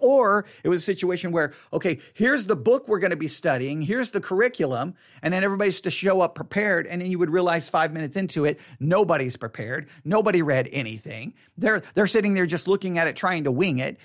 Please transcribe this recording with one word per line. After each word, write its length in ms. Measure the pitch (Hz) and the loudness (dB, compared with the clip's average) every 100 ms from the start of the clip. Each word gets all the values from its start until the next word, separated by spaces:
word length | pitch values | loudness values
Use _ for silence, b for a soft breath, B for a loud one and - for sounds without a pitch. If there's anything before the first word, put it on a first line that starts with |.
Or 460 | 254 277 214 202 196 B | 4 4 4 2 -2 B
it 60 | 156 | -2
was 100 | 175 | 0
a 40 | 202 | 0
situation 460 | 185 180 180 180 | -2 -2 -2 -2
where, 200 | 170 147 B B | -2 -2 B B
"Okay, 280 | - 185 139 B | -4 -2 -4 B
here's 320 | - 233 285 196 | -2 0 2 0
the 100 | 180 | 0
book 320 | 165 262 247 | 2 2 2
we're 100 | 202 | 0
gonna 160 | 185 | 0
be 140 | 165 156 | -2 -4
studying. 540 | - 165 127 135 151 | -2 0 0 -2 -4
Here's 280 | 151 240 247 | -2 -2 -2
the 120 | 196 | -4
curriculum." 720 | - 185 247 247 147 120 156 B B B | -2 0 0 0 -2 -2 -4 B B B
And 140 | 156 | -2
then 100 | 185 | 0
everybody's 380 | 196 196 202 - | 0 0 0 -2
to 80 | 180 | -4
show 320 | - 190 190 | -2 2 2
up 120 | 170 | 2
prepared. 520 | - - 202 208 170 - | -2 -6 -2 0 0 -2
And 160 | 175 | -6
then 80 | 180 | -4
you 80 | 180 | 0
would 100 | 170 | 0
realize 400 | 180 180 165 139 | 2 2 0 0
five 240 | 165 165 | 0 0
minutes 240 | 160 147 196 | -2 -6 -4
into 300 | 190 160 147 | -4 0 0
it, 120 | - B B | -2 B B
nobody's 560 | 143 185 185 156 131 - | 0 2 4 2 0 -6
prepared. 540 | 113 - 110 139 - B | -10 -10 -8 -8 -10 B
Nobody 380 | 147 214 208 180 | -2 0 2 2
read 260 | 151 131 120 | 2 0 0
anything. 600 | 135 113 110 - 110 139 b b - | -4 -6 -10 -12 -14 -14 b b -2
They're, 240 | 208 214 B | 0 0 B
they're 140 | - 202 | 0 4
sitting 260 | 220 202 | 4 2
there 140 | 190 180 | 2 0
just 220 | 165 180 | 0 0
looking 280 | 196 190 170 | 0 0 0
at 100 | 160 | 0
it, 100 | - | 0
trying 280 | 185 175 | -2 0
to 80 | 139 | 0
wing 280 | 127 190 127 | 0 0 0
it. 180 | 135 - | -4 -8